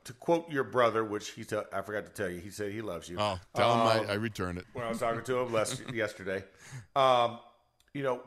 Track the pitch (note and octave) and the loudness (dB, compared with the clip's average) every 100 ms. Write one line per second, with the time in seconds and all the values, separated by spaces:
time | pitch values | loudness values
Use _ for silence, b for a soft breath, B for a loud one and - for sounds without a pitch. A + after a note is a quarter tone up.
0 | - A#2+ - E3+ D#3+ C#3 A#2 A#2+ A#2 A2 | -18 -8 2 2 2 -2 0 6 6 4
1 | A2 G#2 - - A2 G#2+ - G2 F#2+ G#2 | 0 -2 -6 -12 -4 -4 -2 -4 -4 -4
2 | G2 - F#2+ F2+ G2 F#2 G#2 G#2+ G#2+ E2+ | -6 -4 -4 -4 -8 -6 -6 -4 -6 -6
3 | D#2+ F2 G#2 F2+ - - A#2 A#2 A2+ A2 | -6 -2 0 -2 -6 0 4 6 6 4
4 | G#2 G2+ A2+ G#2 F#2 F2 - B2+ A#2 A2+ | 2 -2 -2 -2 -4 -4 -8 -8 -6 -2
5 | A#2+ A2+ A2+ B2+ B2 A2+ G#2 B2+ - A#2+ | -2 -2 0 0 2 2 0 -2 -6 -2
6 | G#2+ - F#2+ F#2+ F#2+ B B C3 B C#3 | -2 -2 -4 -4 -6 B B -16 B 2
7 | C3 B2 A#2 A#2 - _ _ _ _ C#3+ | 6 6 4 0 -16 _ _ _ _ -4
8 | C3+ B2 | -2 -2